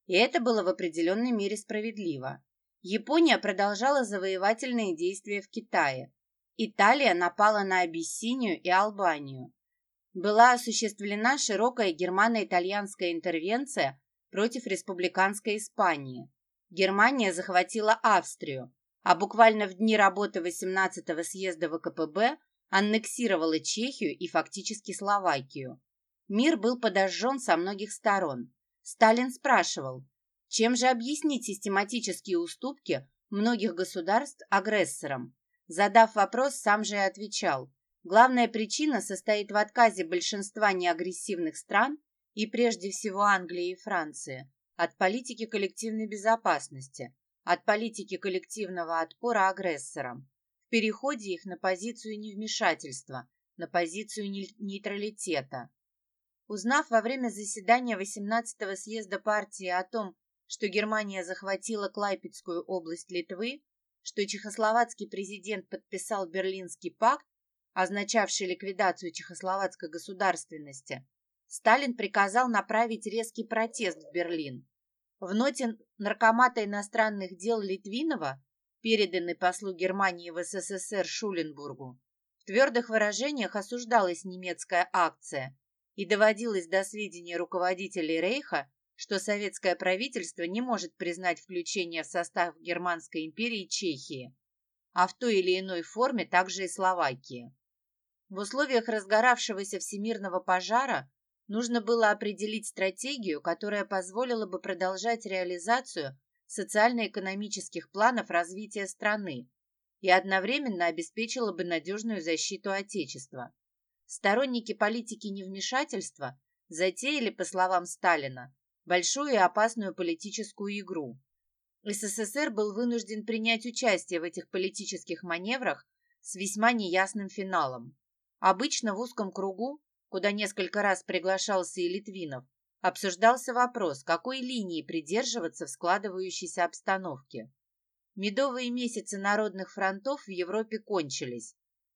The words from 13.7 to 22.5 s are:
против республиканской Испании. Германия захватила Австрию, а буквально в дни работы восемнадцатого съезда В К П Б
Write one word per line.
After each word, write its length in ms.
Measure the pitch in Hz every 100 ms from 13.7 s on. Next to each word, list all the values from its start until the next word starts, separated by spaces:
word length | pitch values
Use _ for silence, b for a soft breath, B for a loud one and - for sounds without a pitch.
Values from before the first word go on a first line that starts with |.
| 208 139 - _ _ _
против 360 | 190 226 247 226
республиканской 920 | 190 - 180 180 190 190 208 - 214
Испании. 720 | 214 - 190 151 135 127 - _ _ _ _
Германия 640 | 175 190 196 226 277 202
захватила 640 | 170 180 180 180 226 214 -
Австрию, 720 | 233 190 - - - 135 123 _ _ _
а 140 | - 170
буквально 500 | 196 208 226 214 196
в 80 |
дни 220 | 180 220 214
работы 440 | 196 185 202 202
восемнадцатого 840 | 175 170 180 190 185 - - 160
съезда 440 | 165 190 190 160 165
В 120 | 165
К 100 | 175
П 160 | - 156
Б 320 | 165 233 311 _